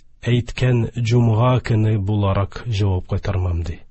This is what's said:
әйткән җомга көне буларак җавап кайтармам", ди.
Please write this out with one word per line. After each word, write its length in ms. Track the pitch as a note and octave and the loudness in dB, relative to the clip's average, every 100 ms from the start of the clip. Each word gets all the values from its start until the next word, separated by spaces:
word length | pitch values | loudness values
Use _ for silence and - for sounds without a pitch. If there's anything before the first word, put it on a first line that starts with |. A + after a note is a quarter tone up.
| - - | -20 -10
әйткән 720 | - A#2+ - - B2+ A#2+ A2 - | -2 0 0 -2 0 2 0 -2
җомга 640 | A2+ A#2+ A#2 A2 B2 B2+ | 0 4 4 4 4 2
көне 320 | - A2 A2 A2 | 2 2 2 0
буларак 680 | G2 G#2+ G2 G2 G2 - B2 | 0 0 2 0 -2 -6 -6
җавап 400 | G2+ G2+ F2+ - | -2 0 0 -2
кайтармам", 560 | F#2+ - F#2+ F2+ E2+ | -4 -2 -2 -2 -2
ди. 160 | E2 E2+ - | -4 -8 -14